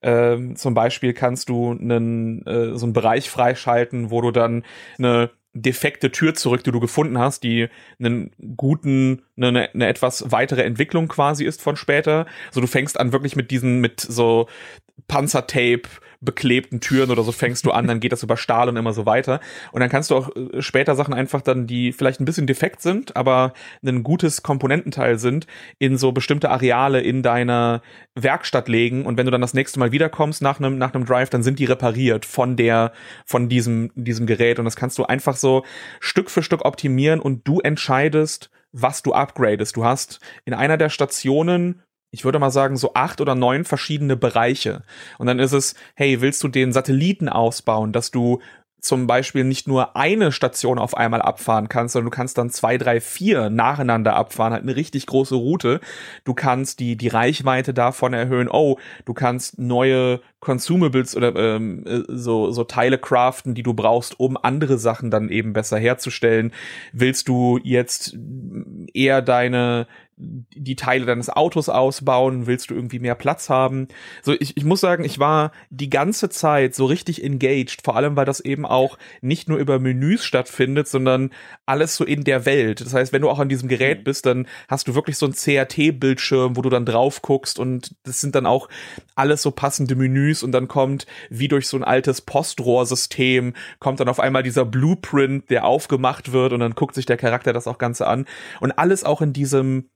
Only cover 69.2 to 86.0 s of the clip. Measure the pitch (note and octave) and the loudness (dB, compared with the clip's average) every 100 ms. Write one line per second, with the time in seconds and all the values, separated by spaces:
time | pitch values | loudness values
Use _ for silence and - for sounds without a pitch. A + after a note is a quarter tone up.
69.2 | B2+ B2 B2 B2 B2 A#2+ A#2 - _ _ | 2 2 2 2 2 0 -4 -14 _ _
70.2 | - C3 A#2+ - C3 C3 C3 C3 B2 A#2+ | -14 -14 -16 -14 -10 -4 0 0 2 -2
71.2 | A#2+ - E3+ E3 D3+ B2+ C3 - C#3 B2+ | -2 0 2 0 0 2 0 0 0 2
72.2 | C3 B2+ A#2+ B2 - F#2 B2 B2 B2 A#2+ | 2 0 -2 -4 -4 -8 -6 -6 -4 -2
73.2 | C#3 D#3 - C3 C3 C3+ C3 - - - | -2 -4 -2 0 2 -2 -8 -12 -20 -6
74.2 | C#3 C#3+ C#3+ - D3 F#3+ F#3 F3 D3 C3+ | -2 -2 -2 -2 0 2 2 0 -2 0
75.2 | C#3+ D#3 D#3 - - C3 C#3+ C#3 D#3+ A3 | 2 2 0 -6 -20 -10 -2 0 0 0
76.2 | F#3+ - D#3+ D3 B2+ - C3 E3+ - D#3+ | -4 0 2 4 2 2 0 0 -2 -6
77.2 | - C3+ C3 C#3 B2+ - - A2+ C#3+ C#3+ | -4 0 2 2 -2 -4 -2 0 0 2
78.2 | C3+ C#3 C3+ C#3 D3 C3 C3+ - - - | 0 -2 -6 -4 0 2 2 -2 -20 -8
79.2 | B2+ D#3+ - D#3 C#3+ C3+ C3 B2+ C#3+ A3+ | -4 -2 0 0 2 2 2 2 2 0
80.2 | - B2+ B2 - C3 C#3+ C#3+ C3+ C3 B2+ | 2 -2 -2 0 2 2 0 0 2 2
81.2 | C3 - - - - C#3 D#3 - D#3+ D3 | 0 -6 -20 -12 -4 0 0 0 -2 0
82.2 | C#3+ C3 A#2+ C#3 A2+ G#2 - B2+ B2+ C#3 | 2 2 2 2 2 -2 -2 0 2 2
83.2 | C#3+ C#3+ C#3 C3 B2+ B2 C3 D3+ A2 C#3 | 2 2 0 -2 -2 0 0 0 -4 0
84.2 | C3 B2 B2+ - - C3+ - B2+ - C#3 | 2 0 -2 -12 -6 -4 0 -2 -2 -2
85.2 | C#3+ C3 - D3 B2+ - D3+ C3+ | -2 0 0 2 0 2 0 2